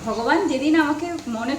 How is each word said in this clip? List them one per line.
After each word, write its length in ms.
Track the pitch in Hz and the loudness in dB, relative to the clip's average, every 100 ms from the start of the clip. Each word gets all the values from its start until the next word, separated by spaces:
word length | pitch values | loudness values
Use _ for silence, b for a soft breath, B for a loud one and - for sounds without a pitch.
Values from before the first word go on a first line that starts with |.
ভগবান 440 | 208 214 233 330 370 | -8 -2 2 2 2
যেদিন 320 | 262 294 320 | 0 2 4
আমাকে 260 | 294 302 349 339 - | 4 0 -4 -6 -6
মনে 280 | 220 233 | -6 -4